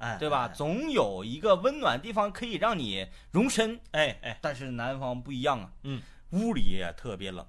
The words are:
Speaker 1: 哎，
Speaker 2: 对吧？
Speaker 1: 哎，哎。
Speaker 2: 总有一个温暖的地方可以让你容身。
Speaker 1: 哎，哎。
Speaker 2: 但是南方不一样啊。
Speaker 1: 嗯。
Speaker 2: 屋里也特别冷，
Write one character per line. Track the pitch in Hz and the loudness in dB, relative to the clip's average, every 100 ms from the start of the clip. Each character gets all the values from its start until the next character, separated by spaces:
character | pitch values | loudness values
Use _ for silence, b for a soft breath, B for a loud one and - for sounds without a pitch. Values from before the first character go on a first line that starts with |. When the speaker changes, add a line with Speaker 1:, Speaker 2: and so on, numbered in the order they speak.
Speaker 1:
哎， | 117 101 | -6 -4
Speaker 2:
对 | 151 | 0
吧？ | 139 | 0
Speaker 1:
哎， | 120 | 0
哎。 | |
Speaker 2:
总 | - 147 214 320 | -4 -2 -2 0
有 | 240 107 95 | 2 2 0
一 | 110 147 | -6 0
个 | 208 180 | 4 4
温 | 240 294 | 4 2
暖 | 190 123 | 0 0
的 | |
地 | 220 | -2
方 | 214 202 | 0 -2
可 | 196 240 | -2 -6
以 | 185 | 0
让 | 214 190 | 0 0
你 | 110 95 95 b b | -2 -4 -6 b b
容 | 175 262 | 2 2
身。 | - 220 233 - | 4 0 -2 -4
Speaker 1:
哎， | 156 147 - | 0 0 0
哎。 | 117 - | -10 -6
Speaker 2:
但 | 156 | -6
是 | 127 135 | -6 -6
南 | 117 120 135 | -6 -4 -4
方 | 131 123 | -4 -6
不 | 131 | -6
一 | 131 | -2
样 | 143 123 | 0 0
啊。 | 90 - | -4 -12
Speaker 1:
嗯。 | 139 131 B B - | -8 -8 B B -4
Speaker 2:
屋 | 180 233 | 0 2
里 | 156 | 6
也 | - 95 87 - | 8 8 2 -6
特 | 123 95 | -8 -6
别 | 95 | -8
冷， | 90 | -10